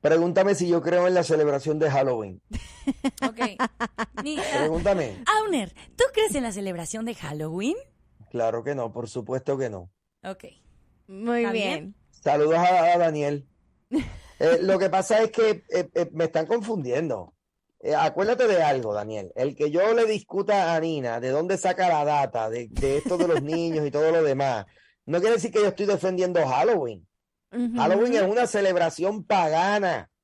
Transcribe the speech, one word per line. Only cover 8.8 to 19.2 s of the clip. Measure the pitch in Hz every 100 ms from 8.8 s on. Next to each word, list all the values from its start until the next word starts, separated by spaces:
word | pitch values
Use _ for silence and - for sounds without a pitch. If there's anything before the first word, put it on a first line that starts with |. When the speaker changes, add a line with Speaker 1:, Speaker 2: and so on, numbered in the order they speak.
| 113
Speaker 1:
por | 117 113
supuesto | 127 113 127 127 139
que | 127
no. | 101 90 _ _ _
Speaker 2:
Ok. | 180 185 185 _ _ _ _ _ _
Speaker 3:
Muy | 190 226 240
Speaker 2:
¿Está | 233
Speaker 3:
bien. | 226 196
Speaker 2:
bien? | 170 175 - _
Speaker 1:
Saludos | _ - 147 151 165
a, | 180 185 165
a | 175
Daniel. | 165 151 143 147 135 _ _ _ _
Speaker 3:
<laughs> | 285 247 - - -
Speaker 1:
Eh, | 156 170
lo | 185 190
que | 190
pasa | 190 185 214
es | 226
que, | 226 220 196 _
eh, | 175 170
eh, | - 170
me | 156
están | 160 160 156
confundiendo. | 233 214 214 127 123 165 110 87 _ _ _ _ _
Eh, | -
acuérdate | 151 156 160 202 247 240
de | 185
algo, | 156 135 113
Daniel. | 104 104 110